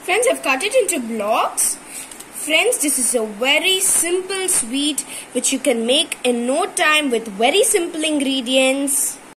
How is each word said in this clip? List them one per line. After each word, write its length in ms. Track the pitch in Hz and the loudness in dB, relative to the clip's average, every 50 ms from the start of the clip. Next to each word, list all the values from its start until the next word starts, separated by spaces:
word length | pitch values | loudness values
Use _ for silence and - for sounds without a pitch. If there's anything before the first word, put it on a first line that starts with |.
| - | -2
Friends, 220 | - 359 427 508 480 | 0 0 2 2 2
I've 100 | - 269 | 0 0
cut 220 | - 311 262 269 359 | 0 -2 -2 0 0
it 100 | 415 466 | 2 2
into 320 | 523 415 359 349 311 240 | 2 2 2 0 -4 -4
blocks. 680 | 220 233 220 202 208 226 294 370 - - - - - - - - - - - - - - - - - - - - | -4 -4 -4 0 0 2 2 0 0 0 -2 -2 -2 -2 -6 -10 -16 -14 -14 -14 -16 -16 -18 -20 -16 -14 -12 -4
Friends, 320 | - 311 320 359 440 494 - | 0 2 2 4 2 2 2
this 160 | - 302 - - | 0 -2 0 0
is 160 | 247 - - | 0 0 0
a 100 | 240 220 | 0 -2
very 560 | 220 208 202 240 262 285 311 320 381 381 381 | -2 -4 -2 0 2 2 2 4 2 2 2
simple 680 | 392 - - - 330 339 349 381 370 370 392 381 381 370 | 2 2 2 2 2 0 -2 -2 -2 -4 -6 -4 -2 0
sweet 540 | - - - 220 240 277 285 302 302 277 - - - - - - - | 0 -2 -2 -2 -4 -2 -2 -2 -2 -4 -6 -8 -12 -14 -14 -6 -6
which 180 | 247 247 - | -2 -2 -2
you 80 | - 262 | -2 0
can 260 | - 294 247 226 226 | 0 0 0 2 2
make 320 | 233 254 302 330 - - - - | 2 2 2 2 0 -6 -4 0
in 240 | 254 240 233 240 240 | 0 0 0 0 0
no 180 | 262 311 370 - | 0 0 0 -2
time 440 | - - 349 302 302 302 302 277 | 0 0 2 4 4 2 2 0
with 160 | 240 226 220 226 | 0 -2 -2 -4
very 360 | 196 190 226 262 311 392 508 | -4 0 0 2 4 4 2
simple 380 | 523 - 392 339 330 - 320 | 4 2 0 0 -2 -4 -4
ingredients. 1160 | 311 320 302 294 277 262 269 269 247 233 262 262 262 262 262 277 277 277 - - - - - - - - - | -2 -2 0 0 0 0 -2 -2 -2 0 2 4 4 4 2 0 -2 -2 -2 -2 -2 -4 -6 -10 -18 -20 -20